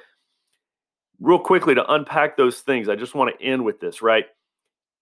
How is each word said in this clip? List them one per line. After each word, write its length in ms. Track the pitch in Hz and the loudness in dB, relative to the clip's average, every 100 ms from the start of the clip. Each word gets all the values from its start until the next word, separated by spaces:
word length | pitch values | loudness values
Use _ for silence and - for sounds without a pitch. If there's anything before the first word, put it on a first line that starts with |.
| _ _ _ _ _ _ _ _ _ _ _ - | _ _ _ _ _ _ _ _ _ _ _ -4
real 180 | - 175 | 2 2
quickly, 360 | - 185 165 | 4 0 2
to 180 | 123 - | 0 2
unpack 440 | 151 143 156 151 - | -2 -2 -2 0 2
those 240 | 127 - | 0 0
things, 280 | - 131 104 | -4 -4 -2
I 80 | 101 | -4
just 180 | 123 | -4
wanna 180 | 143 123 - | -2 -2 -2
end 240 | 123 131 | -6 -4
with 160 | 113 104 | -4 -6
this, 220 | - - | -8 -4
right? 240 | 113 113 - _ _ _ _ _ _ _ | 0 2 0 _ _ _ _ _ _ _